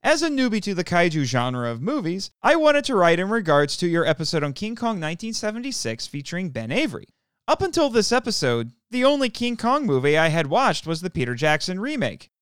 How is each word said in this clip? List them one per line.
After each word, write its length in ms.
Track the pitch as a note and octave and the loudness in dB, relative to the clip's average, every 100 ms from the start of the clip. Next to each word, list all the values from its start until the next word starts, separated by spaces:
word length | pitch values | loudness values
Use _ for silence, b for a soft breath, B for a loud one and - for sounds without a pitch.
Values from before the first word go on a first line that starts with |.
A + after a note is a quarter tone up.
"As 180 | B3 D#4 | 2 2
a 80 | D#4+ | 2
newbie 320 | C#4 B3+ G#3+ | 0 0 0
to 100 | G3 | -2
the 100 | F3+ | -4
kaiju 400 | F3 F3 F3 D#3 | 0 2 2 2
genre 480 | C3 B2 B2 B2+ A#2+ | 0 0 0 -2 -4
of 100 | A#2 | -4
movies, 500 | D#3+ D4+ E3 F#3 - _ | -4 -4 -4 -6 -8 _
I 160 | - E4 | 2 4
wanted 260 | D4+ C#4+ C#4+ | 4 2 2
to 100 | A3+ | 4
write 240 | F3 E3+ | 4 4
in 100 | F#3+ | 2
regards 480 | A3+ E3+ C#3+ D3 - | -2 4 4 4 0
to 100 | F3 | 0
your 180 | E3+ D#3 | 2 2
episode 380 | D#3 D#3 E3 | 0 0 -2
on 80 | C#3+ | -2
King 240 | C#3 G#3+ A#3 | -4 -8 -4
Kong 240 | A#3 G#3 | -4 -2
nineteen 340 | D#3 E3+ A3 | -4 -6 -8
seventy-six 720 | A3 G#3+ A3 B3+ A#3+ - A2+ - | -6 -6 -6 -8 -6 -6 -6 -8
featuring 420 | C#3+ C#3 F3 F#3 | -10 -8 -6 -6
Ben 220 | B2 A2+ | -6 -4
Avery. 360 | F3 D4+ D3 - _ _ _ - | -2 -2 -6 -16 _ _ _ -2
Up 160 | D4+ | 0
until 280 | F#4+ E4+ C#4+ | 0 2 2
this 240 | A3+ G#3 | 2 2
episode, 580 | A#3+ B3 - C3+ A#2 A#2 - _ | 0 0 -2 0 0 -2 -10 _
the 140 | B3 | 0
only 260 | C4 C#4+ B3+ | 2 2 0
King 280 | - A#3+ A#3 | -2 -4 -2
Kong 280 | A3+ C#4 B3+ | 0 0 2
movie 320 | C3+ C#3 D3+ | 2 4 4
I 120 | E3 | 4
had 180 | D#3+ D3 | 2 0
watched 400 | F#3 C4 E3+ D#3+ | 2 2 0 -4
was 140 | E3 | -6
the 80 | F3+ | -4
Peter 260 | E3+ B2 A#2+ | -4 -4 0
Jackson 420 | D3+ D3+ - F#3 | 0 0 -2 -6
remake." 520 | A#3+ D4+ C3+ - - _ | -4 -4 -4 -6 -18 _